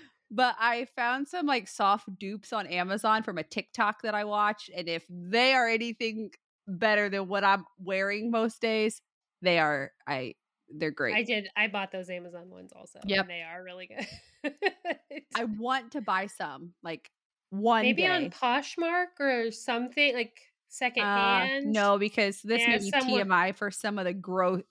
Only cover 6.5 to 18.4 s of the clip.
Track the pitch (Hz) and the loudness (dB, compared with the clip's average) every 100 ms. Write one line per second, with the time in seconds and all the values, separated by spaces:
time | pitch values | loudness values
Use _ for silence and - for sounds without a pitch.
6.5 | _ - 180 214 208 208 196 190 196 196 | _ -10 0 2 4 2 -2 -2 2 4
7.5 | 196 - _ 185 190 196 208 226 226 226 | 4 0 _ -6 -2 -2 -2 0 0 0
8.5 | - 226 220 214 - _ _ _ _ 180 | 0 0 2 0 -2 _ _ _ _ 2
9.5 | 170 151 147 135 _ - 139 123 - _ | 4 4 2 -4 _ -6 -6 -6 -10 _
10.5 | _ _ 151 160 147 127 214 226 220 196 | _ _ -4 -4 -2 0 0 0 -4 -4
11.5 | 208 214 202 190 190 180 180 175 175 180 | -2 -2 -2 -6 -8 -10 -10 -12 -16 -18
12.5 | 185 185 - - - 202 196 185 170 165 | -20 -20 -20 -20 -14 -2 0 0 -6 -10
13.5 | 175 185 180 185 - 220 - _ _ 302 | -12 -14 -16 -14 -12 -12 -12 _ _ -10
14.5 | 294 392 - 349 - _ 294 - 220 233 | -2 -4 -2 -8 -8 _ -18 -10 -6 -4
15.5 | 214 240 262 233 294 214 190 202 - 165 | -4 -2 -4 -4 -8 -2 -2 -2 -6 -8
16.5 | 135 175 _ 170 160 - _ _ _ _ | -8 -16 _ -12 -10 -14 _ _ _ _
17.5 | 190 220 226 240 262 370 359 277 - | -2 2 4 4 2 2 2 -2 -2